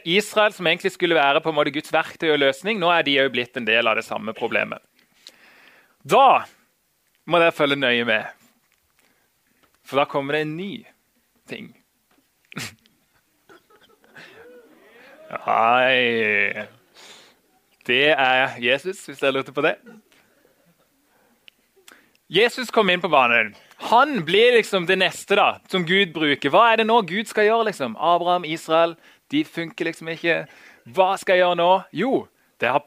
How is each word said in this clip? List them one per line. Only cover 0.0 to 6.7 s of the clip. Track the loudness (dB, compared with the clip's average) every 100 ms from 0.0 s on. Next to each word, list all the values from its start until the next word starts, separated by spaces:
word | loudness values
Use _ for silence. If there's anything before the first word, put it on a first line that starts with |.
| 0
Israel | -2 0 0 0
som | 0 -4
egentlig | -2 -4
skulle | -4 0 2
være | 2 0
på | 0
en | -2
måte | -2
Guds | -4 -4
verktøy | -4 -4 -6 -2
og | 2
løsning, | 2 0 -6 -2
nå | 0
er | 0
de | 2 0
jo | 0
blitt | -2 -6 -6
en | 0
del | 2 2
av | -2
det | -4
samme | -8 -8
problemet. | -8 -4 -4 -4 -8 _ _ _ _ -20 _ _ _ _ _ _ _ 0
Da | 4 6 4 0 _ _